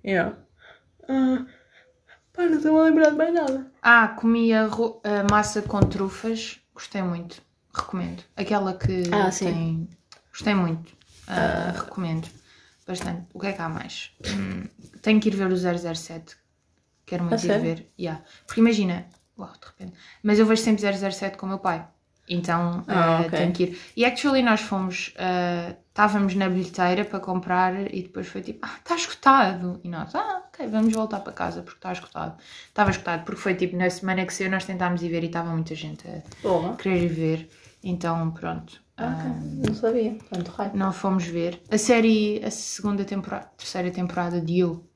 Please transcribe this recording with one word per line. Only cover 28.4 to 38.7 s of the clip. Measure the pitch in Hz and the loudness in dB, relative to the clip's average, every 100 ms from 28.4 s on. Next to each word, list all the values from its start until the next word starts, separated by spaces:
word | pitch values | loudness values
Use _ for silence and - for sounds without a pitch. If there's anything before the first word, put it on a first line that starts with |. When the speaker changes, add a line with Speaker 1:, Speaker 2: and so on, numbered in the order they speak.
Speaker 2:
tipo, | - - | -10 -10
"Ah, | - - | -12 -12
tá | - | -4
esgotado." | 339 330 - 277 269 196 180 180 175 | -4 -4 2 4 6 4 0 -6 -8
E | 175 | -10
nós, | 165 - | -8 -6
"Ah, | 330 440 370 - | -4 -4 -6 -10
ok, | - 247 | -12 -4
vamos | 220 220 | 2 2
voltar | 220 220 202 | 2 -2 -4
para | 196 | -8
casa | 196 175 170 | -6 -6 -6
porque | 175 - | -14 -14
tá | 185 | -10
esgotado." | 180 - 156 160 - - - - | -10 -10 -10 -10 -10 -20 -20 -8
Estava | - 196 | 2 2
esgotado, | 185 - 165 | 2 -2 -4
porque | 165 - | -6 -4
foi | 202 | -2
tipo | 180 180 180 | 0 -2 2
na | 180 | 0
semana | 175 190 185 | 0 -2 -2
que | 180 | -2
saiu | - 190 | -4 -2
nós | 190 | -2
tentámos | - 185 180 175 | -4 -2 0 0
ir | 170 | 0
ver | 170 | -2
e | 165 | -2
estava | 170 165 | -4 -2
muita | 165 160 | -2 -4
gente | 156 156 151 170 | -8 -10 -14 -14
a | - - - | -14 -14 -6
Speaker 1:
Porra. | 214 175 175 240 | 0 0 0 -4
Speaker 2:
querer | 196 180 | 0 2
ir | 170 | 2
ver. | 165 160 160 160 - - _ | 0 0 0 -4 -20 -20 _
Então, | 185 175 170 165 165 | -6 -4 -2 -2 -2
pronto. | 165 165 165 - | -4 -6 -8 -10